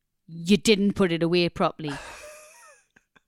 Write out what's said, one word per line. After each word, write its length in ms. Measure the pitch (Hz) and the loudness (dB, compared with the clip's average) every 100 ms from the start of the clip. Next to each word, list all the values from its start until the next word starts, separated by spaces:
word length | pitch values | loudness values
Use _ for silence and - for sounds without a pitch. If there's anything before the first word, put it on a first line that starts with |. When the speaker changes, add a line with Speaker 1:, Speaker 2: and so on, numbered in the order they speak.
| _ _ _ | _ _ _
Speaker 1:
You 280 | 165 170 208 | -12 2 2
didn't 380 | - 208 202 | 4 2 2
put 180 | 185 196 | 2 0
it 100 | 165 | 0
away 260 | 165 175 170 | 0 2 0
properly. 440 | - 175 - 156 139 | -2 -4 -4 -10 -10
Speaker 2:
<laughs> 20 | - - 587 605 605 _ 622 480 _ _ _ _ | -14 -18 -20 -20 -20 _ -20 -20 _ _ _ _